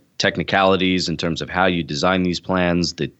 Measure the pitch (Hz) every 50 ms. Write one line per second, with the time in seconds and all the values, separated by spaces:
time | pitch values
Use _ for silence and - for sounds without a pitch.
0 | _ _ _ - - 98 - 92 85 - 101 98 95 95 98 90 92 92 92 92
1 | 80 87 80 78 - 85 80 - 73 65 - 90 95 95 90 85 82 69 76 69
2 | 80 90 95 92 92 90 85 78 - - 92 92 90 87 87 87 85 78 - -
3 | 73 65 -